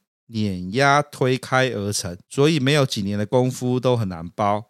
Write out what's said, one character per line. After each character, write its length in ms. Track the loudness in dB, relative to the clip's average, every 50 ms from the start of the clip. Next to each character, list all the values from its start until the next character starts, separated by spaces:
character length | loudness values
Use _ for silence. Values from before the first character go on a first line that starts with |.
| _ _ _ _ _
碾 480 | -8 -4 -2 -2 -2 -2 -4 -6 -4 0
压 260 | 2 4 4 4 4
推 380 | 2 -2 -4 -2 0 0 0 -2
开 320 | -2 0 0 2 2 0
而 200 | -2 -4 -4 -4
成， 280 | -4 -4 -6 -8 -10 -14 _ _
所 220 | 0 2 2 4
以 100 | 4 2
没 100 | 2 2
有 140 | 4 2 2
几 160 | 0 0 -4
年 180 | -2 -2 -2 -2
的 60 | -2
功 260 | 0 2 2 2 0
夫 300 | -2 -4 -2 -2 -2 0
都 160 | 2 0 0
很 140 | 0 -2 -4
难 180 | -6 -8 -12 -10
包 360 | -4 -2 0 0 0 -2 -4